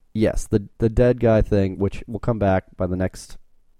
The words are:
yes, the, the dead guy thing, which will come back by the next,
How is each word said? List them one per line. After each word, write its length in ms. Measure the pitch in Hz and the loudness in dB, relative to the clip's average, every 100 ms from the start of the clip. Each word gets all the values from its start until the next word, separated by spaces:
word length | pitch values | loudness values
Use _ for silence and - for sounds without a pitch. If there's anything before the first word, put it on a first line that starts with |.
| _ | _
yes, 340 | 107 104 - - | -2 0 0 -2
the, 200 | 110 101 - | -2 -2 -4
the 120 | 113 | -2
dead 300 | 113 123 123 | 4 2 4
guy 220 | 117 110 | 4 4
thing, 360 | - 104 95 95 | 2 0 0 -2
which 260 | 98 - - | -4 -4 -10
will 120 | 107 | -6
come 200 | - 110 | -4 0
back 380 | 101 95 - - | 0 0 -2 -6
by 100 | 92 | -4
the 80 | 92 | -2
next, 420 | 92 - - - - _ _ | -4 -6 -16 -20 -20 _ _